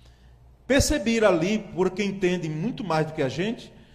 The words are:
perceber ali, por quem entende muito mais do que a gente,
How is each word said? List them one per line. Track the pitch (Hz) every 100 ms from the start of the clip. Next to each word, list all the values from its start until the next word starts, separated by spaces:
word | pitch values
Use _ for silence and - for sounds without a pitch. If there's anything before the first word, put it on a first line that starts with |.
| - - - - - - -
perceber | 269 - 302 226 226 214
ali, | 175 175 214
por | - 151 185
quem | 185 202
entende | 196 180 180 160
muito | 156 202 247
mais | 190 160 156
do |
que | 156
a | 131
gente, | 120 202 247 - - -